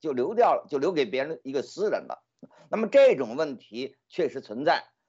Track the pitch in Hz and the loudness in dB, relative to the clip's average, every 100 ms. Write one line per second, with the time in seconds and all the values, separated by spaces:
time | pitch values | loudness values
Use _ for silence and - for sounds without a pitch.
0 | 160 127 143 226 208 - - 143 160 156 | -6 -2 -2 4 4 4 0 -2 0 0
1 | 117 127 147 160 135 135 120 - 208 104 | 0 -2 -4 -6 -6 -6 -6 -4 -2 -4
2 | 67 - _ _ - _ - 214 220 277 | -6 -14 _ _ -20 _ -8 -4 2 6
3 | 269 156 113 131 156 120 - 117 131 _ | 6 4 -2 -4 -4 -6 -12 -10 -10 _
4 | _ - 143 135 123 113 151 143 - _ | _ -4 -4 -4 -10 -4 0 0 -2 _